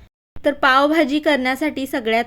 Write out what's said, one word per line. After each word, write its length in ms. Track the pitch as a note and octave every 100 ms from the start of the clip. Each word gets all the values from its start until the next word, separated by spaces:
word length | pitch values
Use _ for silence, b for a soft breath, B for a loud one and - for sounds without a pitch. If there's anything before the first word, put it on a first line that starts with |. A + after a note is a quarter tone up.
| b _ _ -
तर 180 | -
पावभाजी 680 | - C#4 C4 D4 D#4+ C#4 D4
करण्यासाठी 680 | D#4 C#4+ B3+ C4 D#4 C4+ C4+
सगळ्यात 380 | C#4+ A3 A3+